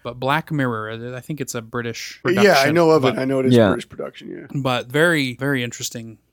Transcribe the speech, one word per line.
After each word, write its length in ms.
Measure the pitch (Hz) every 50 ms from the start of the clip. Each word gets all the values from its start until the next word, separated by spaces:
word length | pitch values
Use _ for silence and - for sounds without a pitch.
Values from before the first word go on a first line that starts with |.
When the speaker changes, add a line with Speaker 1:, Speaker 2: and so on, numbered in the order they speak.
Speaker 1:
but 160 | - 123 120 123
Black 320 | 127 131 143 160 160 -
Mirror, 640 | 160 143 131 123 117 110 107 107 113 113 117 123 127
I 40 | 131
think 200 | 127 - 160 139
it's 140 | - - -
a 80 | 120
British 580 | 113 113 - 120 117 117 113 - - - - - -
Speaker 2:
Yeah, 60 | -
I 40 | -
Speaker 1:
production, 400 | 196 208 202 165 135 135 147 156
Speaker 2:
know 160 | 170 170 160
of 140 | 160 156 127
it. 100 | - 110
Speaker 1:
but 40 | 123
Speaker 2:
I 40 | 131
know 160 | 131 135 135
it 60 | 131
is 80 | 127 123
Speaker 3:
Yeah. 140 | 117 110 98
Speaker 2:
British 200 | 87 - - -
production, 420 | - - - 69 - - - 92
yeah. 300 | 90 87 - - - 143
Speaker 1:
but 300 | 131 131 123 120 117 123
very, 440 | 127 147 160 175 170 151 135 127 120 -
very 240 | 135 143 143 127
interesting 560 | 123 117 - - 123 - - 120 113 113 110 _ _ _